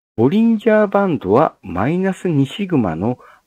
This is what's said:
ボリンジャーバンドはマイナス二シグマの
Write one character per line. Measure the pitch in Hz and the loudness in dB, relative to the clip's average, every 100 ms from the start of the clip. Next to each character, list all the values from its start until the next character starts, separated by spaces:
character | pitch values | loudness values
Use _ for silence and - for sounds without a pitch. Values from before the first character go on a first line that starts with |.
| _ - | _ -2
ボ | 127 | 0
リ | 208 | 2
ン | 226 220 | 2 2
ジ | 220 | 2
ャ | 214 202 | 2 2
ー | |
バ | 202 190 | 0 0
ン | 131 | -2
ド | 92 | 2
は | 113 156 - | 2 2 -4
マ | 90 87 123 | -10 -4 -2
イ | 180 | -2
ナ | 190 | -4
ス | 185 185 | -4 -2
二 | 143 135 | 0 0
シ | - 196 | -4 -2
グ | 151 | -2
マ | 107 80 | -2 -2
の | 107 123 - - | -4 -4 -12 -20